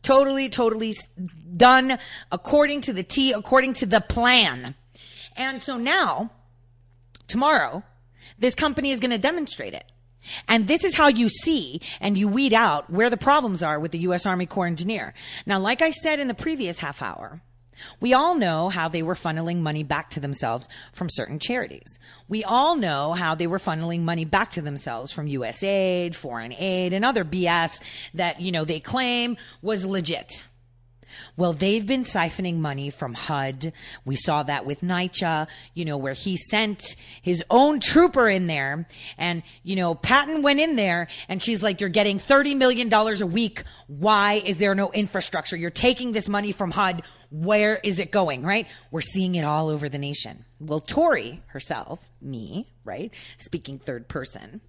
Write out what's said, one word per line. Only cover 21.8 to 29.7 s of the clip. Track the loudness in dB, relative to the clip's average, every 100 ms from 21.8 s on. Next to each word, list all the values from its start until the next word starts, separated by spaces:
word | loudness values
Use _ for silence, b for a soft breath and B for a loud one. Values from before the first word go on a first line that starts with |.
| -20 -20 B B -6
We | -6
all | 0 2 4 2
know | 0 0 -2
how | -2 -2
they | 0 -2
were | -2
funneling | -2 -4 -2 -2
money | -2 -2
back | 0 0 0
to | -4
themselves | -8 -8 -8 -10 -10
from | -8 -6
U | -4
S | -6 -4
aid, | -2 0 0 0 -2
foreign | -6 -10 -10 -10
aid, | -6 -4 -2 0
and | 0
other | 0 0
B | -2 -2 2
S | 2 0 -4 B B B
that, | -4 -4 -2
you | -4
know, | -2
they | -2 -4
claim | -2 -2 0 0 -2 -6 B B
was | -4